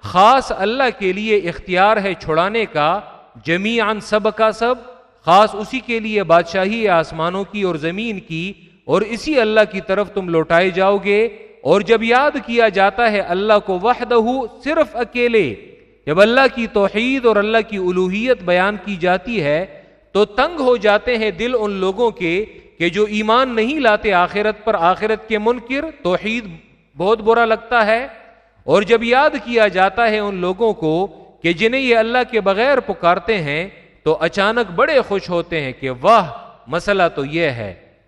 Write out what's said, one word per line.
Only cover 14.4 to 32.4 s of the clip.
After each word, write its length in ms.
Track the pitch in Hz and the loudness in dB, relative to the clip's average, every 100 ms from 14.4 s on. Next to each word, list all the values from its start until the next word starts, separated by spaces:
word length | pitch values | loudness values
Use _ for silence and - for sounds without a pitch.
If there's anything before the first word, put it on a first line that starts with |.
| 233 - | -6 -8
صرف 320 | 262 330 277 226 | -4 0 0 -2
اکیلے، 600 | 240 247 240 226 156 98 - - _ _ - | -6 0 2 2 0 -4 -16 -20 _ _ -4
جب 140 | 156 | 4
اللہ 340 | 208 247 269 - | 4 6 2 0
کی 120 | 226 | -4
توحید 520 | 208 196 208 240 269 240 | 0 0 0 -2 0 2
اور 100 | 208 | 2
اللہ 220 | 202 226 220 | 2 0 -2
کی 100 | 208 | -4
الوہیت 680 | 185 180 185 196 247 247 | -2 0 -2 -2 -2 -2
بیان 320 | 180 180 190 208 208 | 0 0 0 -2 -8
کی 100 | 196 | -4
جاتی 480 | 180 185 185 226 | 0 -2 -2 -4
ہے 220 | 147 151 190 - - _ _ | -2 -2 -4 -12 -20 _ _
تو 140 | 190 208 | -2 -2
تنگ 340 | 208 294 339 | 0 -2 0
ہو 180 | 254 247 | 0 2
جاتے 400 | 208 208 226 240 | 2 0 0 -2
ہیں 140 | 220 | -2
دل 200 | 170 233 254 | -4 -4 -2
ان 120 | 208 | -2
لوگوں 400 | 196 185 190 240 | -2 -4 0 -2
کے 340 | - 170 175 214 - - _ | -2 -4 -2 -4 -12 -20 _
کہ 120 | 170 | -4
جو 160 | 175 208 | 0 -2
ایمان 500 | 208 214 226 262 233 | -2 0 2 2 -2
نہیں 240 | 220 311 | -2 0
لاتے 340 | 247 214 214 | 0 0 0
آخرت 520 | 185 175 202 214 214 - | 0 0 0 -4 -4 -4
پر، 100 | 208 | 0
آخرت 500 | 165 185 214 220 220 | 0 0 -2 -4 -4
کے 80 | 214 | -4
منکر۔ 680 | 214 247 233 269 320 302 | -2 -4 -4 -8 -8 -6
توحید 420 | 175 180 202 233 214 160 _ _ _ 139 | -4 -2 -2 -6 -8 -18 _ _ _ -6
بہت 240 | 180 226 | -2 0
برا 240 | 214 226 233 | 2 2 2
لگتا 400 | 220 220 240 208 | 0 0 0 2
ہے۔ 220 | 226 269 - - _ _ _ | 0 -2 -14 -20 _ _ _
اور 180 | - 165 | 0 0
جب 220 | 196 226 | 4 2
یاد 260 | 233 247 302 302 220 | 4 2 2 0 -4
کیا 220 | 240 208 | 2 2
جاتا 420 | 180 190 196 233 | 2 0 2 0
ہے 100 | 214 | 0
ان 160 | 202 190 | -4 -4
لوگوں 380 | 180 185 226 | -4 -2 -2
کو 340 | 208 160 160 196 - - _ | 0 -2 -2 -4 -8 -20 _
کہ 100 | 165 | -4
جنہیں 280 | 170 220 262 | 0 0 0
یہ 160 | 262 233 | 2 2
اللہ 340 | 220 247 247 | 2 0 -2
کے 100 | 226 | -2